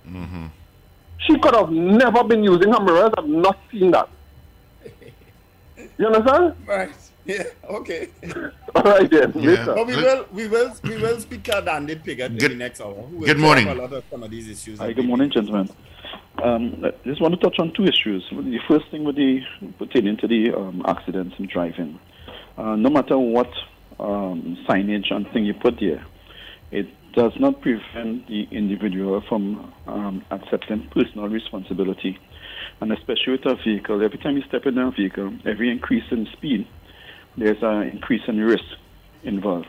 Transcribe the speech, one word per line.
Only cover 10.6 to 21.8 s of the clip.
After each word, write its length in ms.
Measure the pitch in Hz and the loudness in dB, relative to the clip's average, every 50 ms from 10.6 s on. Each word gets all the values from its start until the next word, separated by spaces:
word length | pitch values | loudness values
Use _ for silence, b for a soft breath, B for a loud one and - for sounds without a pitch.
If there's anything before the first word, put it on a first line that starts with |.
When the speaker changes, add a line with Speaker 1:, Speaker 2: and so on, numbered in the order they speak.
| 247 262 233 - | 2 0 -2 -8
Speaker 3:
we 140 | - 226 220 | -8 -8 -4
will 240 | 220 214 226 233 233 | -2 -2 -2 -2 -4
speak 240 | 208 - 254 - - | -6 -12 -14 -12 -4
to 80 | 240 | -2
Adande 500 | 214 202 175 175 160 147 147 147 160 160 | -2 -2 -2 -2 -4 -4 -4 -6 -8 -10
Piggott 280 | 156 170 147 120 127 123 | -8 -10 -8 -6 -6 -6
in 80 | 117 113 | -2 0
Speaker 1:
Good 120 | 139 147 | 0 0
Speaker 3:
the 60 | 127 | 0
next 240 | 123 123 127 - - | -2 -8 -10 -10 -12
hour. 140 | 117 104 98 | -14 -12 -12
We 220 | 101 113 139 175 | -14 -14 -14 -10
will 100 | 170 160 | -4 0
Speaker 1:
Good 80 | 147 151 | 2 2
Speaker 3:
take 80 | 143 | 6
Speaker 1:
morning. 260 | 156 156 147 131 107 - | 6 6 6 6 4 2
Speaker 3:
up 80 | 135 | -2
a 40 | 127 | -4
lot 120 | 123 127 | -6 -8
of 120 | 139 131 - - | -10 -12 -10 -10
some 140 | 143 123 113 | -14 -12 -12
of 60 | 110 | -12
these 160 | 110 117 113 110 | -14 -14 -14 -14
issues 320 | 104 - - 110 107 104 | -16 -16 -14 -16 -12 -8
Speaker 4:
Hi, 80 | 107 113 | -8 -4
Speaker 3:
that 60 | 113 | -2
Speaker 4:
good 80 | 123 | 0
Speaker 3:
we 40 | 123 | 0
Speaker 4:
morning, 220 | 123 123 123 139 143 | 2 2 2 2 2
Speaker 3:
discussed. 240 | - 123 104 104 | 2 0 0 0
Speaker 4:
gentlemen. 240 | 104 101 95 98 - - B B B B B B B B B B _ - | -2 -2 -2 -2 -6 -16 B B B B B B B B B B _ -2
Um, 420 | - 120 120 113 120 120 - - - | 0 0 0 0 -2 -4 -6 -4 -4
I 240 | - - - - 123 | -6 -6 -4 -8 -8
just 120 | 147 156 | -2 0
want 120 | 165 160 175 | 2 0 2
to 60 | 180 | 2
touch 200 | - 185 - - | 2 0 2 0
on 120 | 165 165 - | -2 -2 0
two 100 | - 196 | 2 2
issues. 440 | 175 - - - 107 101 92 - - | 2 2 2 0 -2 -4 -4 -6 -8
The 260 | 104 - 139 135 120 113 - | -10 -8 -6 -6 -6 -6 0
first 220 | - 151 151 151 - | 2 2 2 2 -2
thing 140 | - 156 151 | -8 -6 -4
with 100 | 147 135 | -4 0
the, 260 | 143 139 135 131 131 127 - - - 202 185 185 - | 2 2 2 2 0 -2 -10 -16 -16 -16 -16 -10 -12
pertaining 380 | - - - 127 101 101 107 | -12 0 0 2 2 2 -2
to 100 | - - | -2 0
the, 260 | 107 117 113 107 117 | 0 2 2 2 2
um, 300 | - - 98 95 90 92 - - | 0 -2 -4 -6 -8 -4 -2 -2
accidents 480 | 92 - - - 87 95 90 87 - - | -4 -2 -6 -6 -6 -6 -6 -6 -8 -10
and 100 | 98 95 | -10 -6
driving. 520 | - 90 87 85 85 - | -4 -4 -4 -4 -6 -8